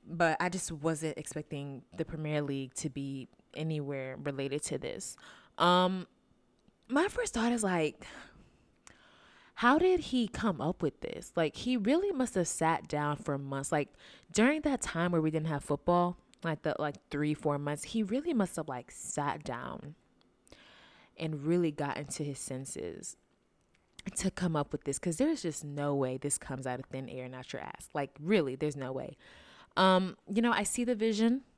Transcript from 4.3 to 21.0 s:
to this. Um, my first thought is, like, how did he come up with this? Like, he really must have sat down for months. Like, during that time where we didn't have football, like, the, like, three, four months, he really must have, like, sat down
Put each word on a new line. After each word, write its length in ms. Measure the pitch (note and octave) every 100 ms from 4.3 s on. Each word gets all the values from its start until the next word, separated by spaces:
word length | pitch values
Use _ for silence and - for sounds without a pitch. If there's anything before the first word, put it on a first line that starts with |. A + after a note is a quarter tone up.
| C#3 C3+ C#3+
to 140 | - D3+
this. 380 | - - - - - - - -
Um, 500 | F3 F3+ F3+ F#3 F3 _ _ _ _ _ _ _ _
my 200 | C4+ F#4+
first 260 | - A#4
thought 180 | A#3+ A3+
is, 120 | A#3+
like, 420 | G3+ F3+ D#3 - - - - - - _ _ _ - - - - - - - -
how 220 | A#3+ D4
did 220 | F4+ F#4
he 280 | - B3+ A3+
come 320 | - A3 F3
up 220 | D3 F#3
with 200 | D3+ -
this? 300 | - - - -
Like, 200 | D#3+ -
he 220 | B3 B3+
really 340 | G3+ D4+ G4+
must 240 | D#4+ B3+ -
have 120 | E3
sat 400 | - D#3+ E3 -
down 300 | D3 D3 D3
for 200 | - C#3
months. 340 | C#3 C#3 C#3
Like, 180 | D3+ C#3+ - - - _
during 300 | - A#3 D#4
that 200 | D4+ C4+
time 300 | - E3 F3
where 100 | F3
we 80 | D#3
didn't 180 | D#3 D#3
have 160 | D3
football, 540 | - C#3+ - F3 F3 F3+ _ -
like, 200 | E3 D#3
the, 120 | D#3+ -
like, 160 | D3 C#3+ _
three, 240 | D3 D3+
four 260 | D3+ D#3 C#3+
months, 240 | D3 D3
he 180 | - A3+
really 320 | G#3 A#3+ D#4+
must 220 | C4+ F#3+ -
have, 120 | D3+
like, 220 | B2+ A#2+
sat 540 | - - - C#3+ C3+
down 520 | D3+ A#2+ C3 - D3 D#3 _ _ _ _ _ - - - - -